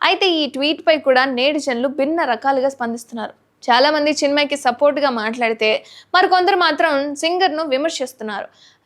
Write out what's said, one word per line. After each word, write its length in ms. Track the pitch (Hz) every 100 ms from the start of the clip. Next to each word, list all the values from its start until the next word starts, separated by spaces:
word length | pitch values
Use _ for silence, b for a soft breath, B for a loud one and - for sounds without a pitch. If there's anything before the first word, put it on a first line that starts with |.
అయితే 280 | 320 381 392
ఈ 160 | 320 285
ట్వీట్పై 500 | 294 285 320 - 311
కూడా 280 | 277 254
నెటిజన్లు 640 | 269 240 269 302 285 240 262
భిన్న 360 | 285 277 330
రకాలుగా 440 | 294 226 269 277 262
స్పందిస్తున్నారు. 640 | 269 233 233 - 233 214 - _ _ -
చాలామంది 400 | 240 285 302 294
చిన్మయ్కి 460 | 294 285 285 285 285
సపోర్ట్గా 540 | 262 240 294 294 285
మాట్లాడితే 760 | 240 214 240 233 226 214 214 B B B
మరికొందరు 420 | 359 370 370 359 392
మాత్రం 580 | 349 302 339 277 285
సింగర్ను 500 | 285 320 359 381 302
విమర్శిస్తున్నారు. 840 | 320 262 320 320 254 - 220 202 - b b b